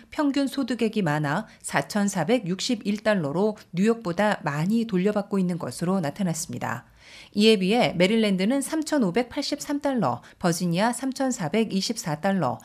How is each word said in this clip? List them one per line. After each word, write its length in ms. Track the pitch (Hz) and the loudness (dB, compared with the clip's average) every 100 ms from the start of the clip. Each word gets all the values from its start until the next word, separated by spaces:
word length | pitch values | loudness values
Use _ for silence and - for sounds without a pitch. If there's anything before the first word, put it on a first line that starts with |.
| - | -10
평균 380 | - 294 277 277 | -2 0 0 -2
소득액이 540 | 277 254 247 226 214 | -2 -4 -2 -2 0
많아 460 | 175 147 147 156 - - | 0 0 0 -2 -6 -12
사천사백육십일 1400 | - - - 208 202 196 156 247 165 185 - 233 202 208 | -4 -2 -2 0 0 0 2 0 0 -4 -2 -2 -2 -2
달러로 540 | 220 202 143 160 214 208 - | 0 0 0 0 0 -2 -6
뉴욕보다 680 | 170 208 226 226 170 208 196 | 0 2 2 0 0 0 0
많이 440 | 156 143 165 233 226 | -2 -2 0 0 2
돌려받고 500 | 185 190 208 202 196 | 2 2 0 0 0
있는 220 | 180 170 | 0 -2
것으로 400 | - - 175 190 | -6 -4 -2 0
나타났습니다. 840 | 147 - 190 160 - 120 123 117 - - - - - | -2 -2 -2 -2 -6 -6 -6 -6 -10 -20 -20 -20 -8
이에 240 | 202 220 214 | 4 6 6
비해 360 | 185 233 160 165 | 4 2 2 4
메릴랜드는 640 | 185 226 214 190 190 277 | 4 4 2 2 2 0
삼천오백팔십삼 1160 | 269 320 311 302 196 180 247 - 277 294 - 285 | 0 -4 0 0 2 0 -2 -4 -4 -4 -4 -4
달러, 440 | 285 254 147 120 - - | -2 0 0 -2 -8 -4
버지니아 520 | 180 170 180 170 220 | -2 0 0 2 2
삼천사백이십사 1300 | 240 262 254 262 240 156 214 220 185 190 226 - 151 | 0 -4 -2 -2 -2 -2 0 0 0 -2 -4 -4 -2
달러, 380 | 196 196 135 117 | 0 2 0 -2